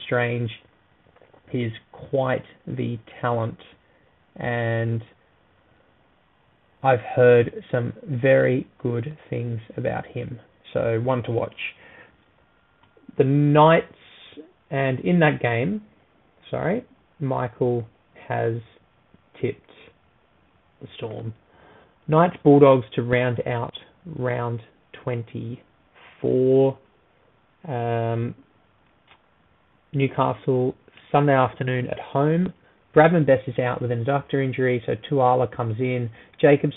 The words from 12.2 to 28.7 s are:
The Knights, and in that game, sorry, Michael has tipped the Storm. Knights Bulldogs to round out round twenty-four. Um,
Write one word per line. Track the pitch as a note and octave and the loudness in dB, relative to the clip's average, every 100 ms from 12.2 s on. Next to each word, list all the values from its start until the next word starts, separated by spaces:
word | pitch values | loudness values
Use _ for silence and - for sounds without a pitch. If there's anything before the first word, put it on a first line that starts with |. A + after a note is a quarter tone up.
| _ _ _ _ _ _ _ _ - - | _ _ _ _ _ _ _ _ -6 0
The | |
Knights, | C3+ C#3+ D3 D3+ D#3 E3 - - - - - - - _ - | 2 2 4 6 6 6 0 -12 -20 -20 -20 -20 -20 _ -8
and | C#3 C3+ C3 | -4 -2 -2
in | F#3 F3+ | 0 4
that | D3+ C3 | 4 2
game, | B2 A#2 C#3+ G#3+ - _ _ _ _ _ - | -2 -2 -2 -6 -10 _ _ _ _ _ -10
sorry, | - C#3 A3+ A#3+ _ _ - | -6 -4 -4 -8 _ _ -8
Michael | C#3 B2+ B2+ - B2 A#2+ A2+ _ _ - - | -6 -4 -6 -2 -2 -2 -6 _ _ -18 -8
has | A#2+ A#2 A#2 A#2 _ _ _ _ _ _ - | -4 -4 -6 -10 _ _ _ _ _ _ -8
tipped | - - _ - - _ _ _ _ _ _ _ _ - | -8 -8 _ -20 -20 _ _ _ _ _ _ _ _ -20
the | C3+ - | -20 -14
Storm. | A2+ A2 A2+ - _ _ - - _ _ - | -14 -12 -12 -14 _ _ -20 -20 _ _ 0
Knights | D#3 F3 - | 2 2 2
Bulldogs | D3 C#3+ C#3+ C3 A#2 - | 6 8 8 6 0 -6
to | |
round | A#2+ B2 B2+ A#2 - | -2 0 0 -4 -4
out | A#2+ - - - _ F3 | -6 -8 -12 -20 _ -16
round | D3+ B2 B2 A#2+ A#2 A2+ _ _ - | -8 -6 -4 -6 -8 -12 _ _ -12
twenty-four. | - A#2+ A2+ A#2+ A#2 B2 _ _ _ _ - - C3 B2+ C3 C3 C3+ C3 _ _ _ _ _ _ _ _ E3+ | -8 -8 -8 -12 -12 -14 _ _ _ _ -20 -6 -2 2 4 4 2 0 _ _ _ _ _ _ _ _ -8
Um, | B2 A#2 A#2 A#2 A#2 A#2+ - _ _ _ | -6 -2 -2 -2 -4 -6 -10 _ _ _